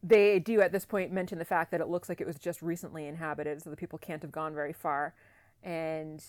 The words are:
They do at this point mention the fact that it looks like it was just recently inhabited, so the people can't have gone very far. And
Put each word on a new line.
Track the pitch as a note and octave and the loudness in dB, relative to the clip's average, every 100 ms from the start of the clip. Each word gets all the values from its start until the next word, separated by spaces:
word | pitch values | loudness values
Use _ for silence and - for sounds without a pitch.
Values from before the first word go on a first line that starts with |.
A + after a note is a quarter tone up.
They | F3 G#3+ G3+ G3+ | 8 8 10 6
do | F3 A3+ | 4 4
at | F#3 | 4
this | F#3+ | 2
point | - G#3 F3+ | -2 -2 -2
mention | F#3 F#3 F3 | -2 -4 -6
the | E3 | -2
fact | F3 E3 | 0 0
that | E3+ | -2
it | E3 | -2
looks | F3 - | -4 -4
like | F3 | -6
it | E3 | -6
was | D3 | -6
just | F3 E3+ | -8 -6
recently | E3 E3+ F3 D#3+ D3+ | -6 -6 -8 -10 -10
inhabited, | D#3+ D#3+ D3 D3+ D3 | -6 -6 -4 -4 -6
so | D#3 | -10
the | D3 | -12
people | F3+ D#3+ | -10 -12
can't | - D#3 | -10 -10
have | D3+ | -8
gone | D3 D#3 | -8 -6
very | D3+ D3 | -4 -6
far. | D#3+ E3 C#3+ D3 _ _ _ _ _ | -4 -2 -2 -2 _ _ _ _ _
And | F#3 E3+ D#3+ D#3+ D#3 D#3 | -8 -6 -4 -4 -8 -12